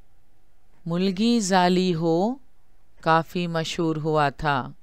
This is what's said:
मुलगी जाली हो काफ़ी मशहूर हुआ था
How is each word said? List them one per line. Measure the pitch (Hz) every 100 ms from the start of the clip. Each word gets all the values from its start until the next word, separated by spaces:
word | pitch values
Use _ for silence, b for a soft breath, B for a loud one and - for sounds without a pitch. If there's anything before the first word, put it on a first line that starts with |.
| - - - - - - - - 165
मुलगी | 170 190 180 226 240
जाली | 190 190 180 180 185
हो | 165 165 165 208 269 - - - - - -
काफ़ी | - 160 160 185 175
मशहूर | 165 160 - 165 156
हुआ | 156 151 143
था | 139 156 139 135 139